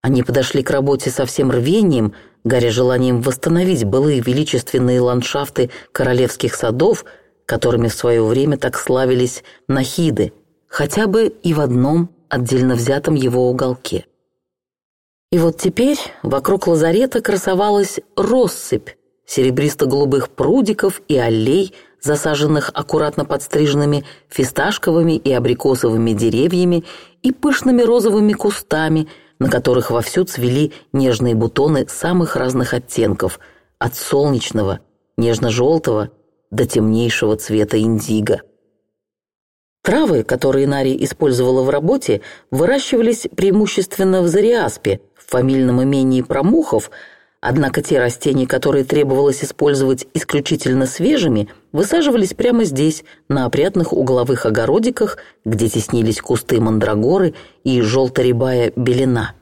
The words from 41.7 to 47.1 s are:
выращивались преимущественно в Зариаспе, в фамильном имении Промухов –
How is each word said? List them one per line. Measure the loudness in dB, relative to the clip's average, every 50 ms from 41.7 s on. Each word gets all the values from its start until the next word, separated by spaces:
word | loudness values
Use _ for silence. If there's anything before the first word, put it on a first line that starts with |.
| 0 0 0 0 0 0 0 -2 -2 -2 -4 -14 -20 -20 _ _
выращивались | -2 0 2 2 2 0 0 0 0 0 2 0 0 -2 -6 -10 -4
преимущественно | 0 0 2 2 2 0 0 -2 -4 -4 -4 -4 -2 0 2 2 2
в | 2
Зариаспе, | 2 2 2 4 4 2 2 0 -2 -6 -6 -4 -4 -4 -4 -6 _ _
в | _ -10 -4
фамильном | -2 0 2 2 2 2 2 2 2 2 0
имении | 0 0 2 2 2 2 0
Промухов – | -2 -2 -2 0 2 2 2 2 2 0 -2 -2 -2 -4 -18 -20 -20 -20